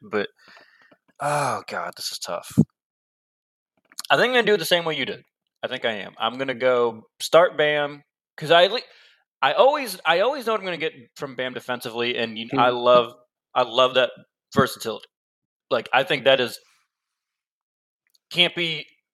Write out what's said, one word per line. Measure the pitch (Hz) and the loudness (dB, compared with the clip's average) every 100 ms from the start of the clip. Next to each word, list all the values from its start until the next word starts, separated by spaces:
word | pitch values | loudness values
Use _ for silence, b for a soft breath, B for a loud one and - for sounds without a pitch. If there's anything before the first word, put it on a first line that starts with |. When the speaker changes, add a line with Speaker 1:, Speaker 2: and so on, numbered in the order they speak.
Speaker 1:
But, | 104 107 98 _ b b b b b b _ - | -6 -6 -6 _ b b b b b b _ -8
oh | 143 147 135 107 - | -4 -2 -4 -6 -8
God, | 101 85 - | -10 -10 -10
this | - | -12
is | - | -10
tough. | - 87 - - - _ _ _ _ _ _ _ _ _ _ _ _ - - | -10 -10 -4 0 0 _ _ _ _ _ _ _ _ _ _ _ _ -10 0
I | 143 | 2
think | 233 | 2
I'm | 254 | 2
gonna | |
do | 208 | 2
it | 208 | 0
the | 160 | 2
same | 175 165 | 0 0
way | 147 | -4
you | 117 | -6
did. | 123 - _ _ _ | -8 -14 _ _ _
I | 113 | -10
think | 127 120 | -6 -4
I | |
am. | 107 92 - | -6 -10 -6
I'm | 113 127 | -6 -4
gonna | 135 117 | -6 -2
go | 127 123 120 110 - - | 0 2 0 -2 -16 -14
start | - 160 180 147 | 2 4 4 2
Bam | 151 151 143 147 _ _ _ - | 0 0 -4 -8 _ _ _ -6
'cause | 151 | 4
I, | 170 190 | 6 6
le-, | 233 - b b b b - | 2 -10 b b b b -2
I | 135 | 0
always, | 143 254 302 247 185 - | 4 4 2 -4 -6 0
I | 170 | 0
always | 226 294 226 | 0 -2 -4
know | |
what | 214 | -4
I'm | 190 | -4
gonna | 165 | -6
get | 156 139 113 - | -8 -10 -20 -14
from | 143 123 | -12 -8
Bam | 127 | -8
defensively, | 120 - 123 123 113 120 120 | -8 -8 -8 -8 -4 -4 -2
and | 113 110 | -4 -6
you, | 113 135 | -4 0
I | 123 | 0
Speaker 2:
Hmm. | 123 | 2
Speaker 1:
love, | 123 123 117 - _ _ _ 127 | 6 6 4 -6 _ _ _ -2
I | |
love | 123 120 127 131 | 0 4 4 4
that | 123 - - _ _ | 0 -2 -20 _ _
versatility. | 139 127 - 113 107 - _ _ _ _ _ - | 0 0 -2 -8 -10 -12 _ _ _ _ _ -4
Like, | 120 110 | -4 0
I | 127 | 0
think | 135 147 127 | 0 0 4
that | 131 | 4
is, | 120 - _ _ _ _ _ _ _ _ _ _ _ _ _ _ _ _ - | 2 -6 _ _ _ _ _ _ _ _ _ _ _ _ _ _ _ _ -4
can't | 170 175 - | 0 0 0
be | 170 151 - _ _ | -4 -6 -12 _ _